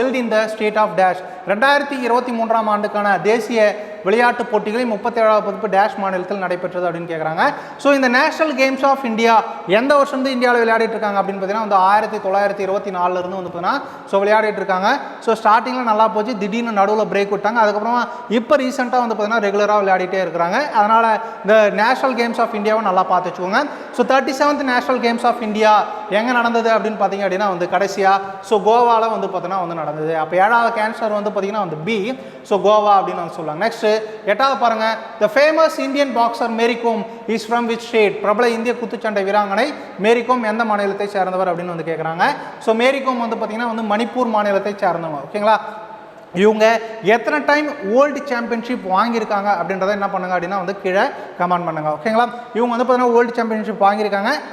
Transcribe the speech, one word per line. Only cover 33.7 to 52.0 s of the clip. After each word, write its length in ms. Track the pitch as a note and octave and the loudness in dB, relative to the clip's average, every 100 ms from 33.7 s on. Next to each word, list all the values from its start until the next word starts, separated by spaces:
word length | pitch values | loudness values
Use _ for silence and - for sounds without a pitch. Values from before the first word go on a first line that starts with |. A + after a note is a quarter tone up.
| A3+ A3 A3 G#3+ - F#3+ | 0 0 0 -2 -6 -2
எட்டாவது 240 | G3+ C#4 C4 | 0 2 2
பாருங்க. 240 | A#3+ A3 A3 A3 - - | 0 0 -2 -2 -8 -2
The 60 | G#3 C4+ | 0 4
famous 380 | D4+ D#4+ D#4+ D#4 | 4 4 2 2
Indian 260 | C4+ C4+ C#4 A#3 | -2 0 0 2
boxer 300 | A#3 - A#3+ A3+ | 0 0 -2 0
Mary 160 | A#3 A#3 | 0 0
Kom 140 | A#3 A3 F#3+ - - | -2 -2 -4 -8 -4
is 100 | A3 - | -4 -2
from 160 | A#3 A#3 | -2 0
which 140 | A3+ - | -4 -2
state? 260 | A3+ G3+ - | 2 2 2
பிரபல 240 | G3+ G#3 A#3+ A3+ | 0 2 2 0
இந்திய 180 | A#3 A#3+ | -2 -4
குத்துச்சண்டை 420 | A3 A#3 A3 G3+ F#3+ | -6 -6 -4 -2 0
வீராங்கனை 380 | G#3 G3+ G3 C#4+ - - - G3+ | 0 2 0 -2 -4 -12 -2 2
மேரி 180 | A#3+ A#3 | 2 2
கோம் 180 | B3+ A3 | 0 0
எந்த 120 | A3 A3+ | -2 0
மாநிலத்தை 380 | G#3 G3+ G3 G3+ | 0 -2 -2 -4
சேர்ந்தவர் 360 | G3+ F#3 F#3 F3+ | -2 -2 0 -2
அப்படின்னு 220 | E3+ F3+ | -2 -4
வந்து 140 | E3 D#3+ | -6 -6
கேட்குறாங்க. 360 | D#3+ D#3+ E3 A3+ D4 - - - | -4 -4 0 0 -2 -8 -6 -2
So, 60 | A3+ | 2
மேரி 180 | B3+ C#4 B3+ | 2 2 -2
கோம் 180 | B3 A3+ | -2 -2
வந்து 120 | A3 | -4
பார்த்தீங்கன்னா 340 | G#3 G#3+ A#3+ | -4 -4 -4
வந்து 120 | A3 A3 | -4 -2
மணிப்பூர் 400 | G#3 A#3 B3+ A#3+ G#3+ | 0 0 -2 0 0
மாநிலத்தை 380 | G#3 G3 G3 G3+ | 2 0 -2 -2
சேர்ந்தவங்க. 380 | F#3+ E3+ E3 D3 C3+ | -2 0 -4 -8 -8
ஓகேங்களா? 280 | G#3 G#3 G#3+ - - - - - - - F3 | -2 2 2 0 -12 -14 -18 -20 -20 -8 2
இவங்க 240 | G#3 G#3+ A3 A3+ - - E3+ | 4 6 4 2 -2 -4 2
எத்தனை 240 | A3+ A3+ D4 C#4+ | 2 2 0 2
டைம் 180 | D4 D4 - G3 | 2 0 -6 0
வேர்ல்டு 260 | A#3+ D4 C#4 - | 2 2 0 -4
சாம்பியன்ஷிப் 560 | A#3+ A#3 A#3 A3 A#3+ F#3 | -4 -2 -4 -4 -6 0
வாங்கியிருக்காங்க 560 | F#3+ A#3 A3+ A3 G#3 G3+ F#3 | 0 2 0 -2 0 0 0
அப்படின்றத 340 | E3+ F#3+ F#3+ G#3 | -2 -2 -2 0
என்ன 100 | G3 | -2
பண்ணுங்க 220 | F#3+ F#3 F3+ | -4 -2 -2
அப்படின்னா 240 | F3 G3 | -2 -4
வந்து 120 | F3+ G3 | -4 -4
கீழே 200 | F#3+ F#3 C4 - - - | -2 0 0 -2 -12 -4
கமெண்ட் 260 | F3 F3 E3+ | 0 0 -2
பண்ணுங்க. 220 | D#3+ D3+ | -4 -4
ஓகேங்களா? 300 | D3+ | -2